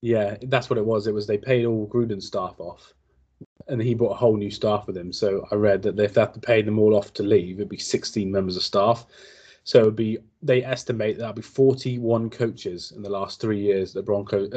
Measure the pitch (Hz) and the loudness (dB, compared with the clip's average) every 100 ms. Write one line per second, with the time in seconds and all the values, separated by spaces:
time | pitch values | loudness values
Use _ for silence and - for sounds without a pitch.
0 | 117 113 101 104 131 131 123 117 107 110 | 0 2 0 -4 -2 -2 0 0 2 0
1 | 104 104 104 104 127 123 117 113 107 120 | 0 -4 -2 -2 0 0 2 -2 -2 -2
2 | 117 101 90 98 92 - 85 - _ _ | -2 -4 -6 -6 -6 -8 -14 -16 _ _
3 | _ _ _ _ - _ - 123 120 113 | _ _ _ _ -20 _ -8 -2 0 2
4 | 113 - 120 107 101 - 110 104 - 92 | 0 2 4 4 0 -2 0 0 -2 -10
5 | 87 - 104 98 - 104 104 95 101 95 | -8 -2 0 0 -2 2 4 4 0 0
6 | 104 117 107 - - 113 107 107 107 107 | 2 2 0 -2 2 2 4 4 4 4
7 | - - 101 107 90 92 101 98 - 131 | 0 -4 2 2 2 -6 -8 -8 -4 -4
8 | - 113 95 98 95 90 - 101 104 117 | -4 -4 -2 -2 -2 -4 -2 2 2 2
9 | - - - - - _ - 123 110 107 | -2 -20 -20 -20 -20 _ 4 6 6 2
10 | 110 110 - _ 147 127 127 127 - 117 | -2 -4 -8 _ 0 0 0 -6 -4 -2
11 | 107 107 113 107 - - 135 131 131 123 | -2 -4 -8 -10 -8 2 4 4 -2 -4
12 | 117 113 113 - 113 - 98 87 - - | 0 0 -2 -4 -4 -4 -10 -10 -14 -12
13 | 101 98 98 - 113 101 101 95 92 - | -8 -6 -6 -6 -4 -2 2 0 0 -2
14 | 101 101 98 98 98 | 0 0 0 -2 -2